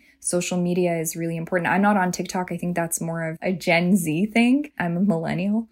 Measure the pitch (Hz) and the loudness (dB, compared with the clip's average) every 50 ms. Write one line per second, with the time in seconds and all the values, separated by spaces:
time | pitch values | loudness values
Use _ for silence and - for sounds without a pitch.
0 | _ _ _ _ - - 180 175 175 - 185 180 175 175 175 185 180 175 170 165 | _ _ _ _ -6 -2 -2 -2 -2 -2 -2 0 0 0 2 2 2 2 0 -2
1 | 160 165 - 165 165 165 165 160 165 - 185 180 170 113 170 190 202 208 208 196 | -2 -4 -6 -6 -4 -4 -4 -6 -4 -2 -2 0 0 2 2 4 4 4 4 4
2 | 180 180 175 - 175 - - 185 180 - 175 170 175 175 175 170 170 165 - - | 2 0 0 -4 -4 -4 -4 -4 -4 -4 -6 -4 -4 -2 -2 -2 -2 -2 -4 -6
3 | 170 165 165 165 165 160 160 - - 180 190 151 - 185 165 170 180 175 202 190 | -6 -6 -6 -6 -6 -6 -6 -4 -4 -4 -4 -2 0 2 2 4 4 4 4 4
4 | 165 156 151 170 208 214 - 233 233 240 262 285 294 - _ - 180 170 170 175 | 2 0 0 0 0 0 2 4 4 4 4 2 0 -2 _ -4 -2 -2 0 0
5 | 202 202 165 165 160 147 156 165 185 202 208 226 226 - | 2 2 0 0 -2 -2 -2 -2 0 0 0 -2 -2 -6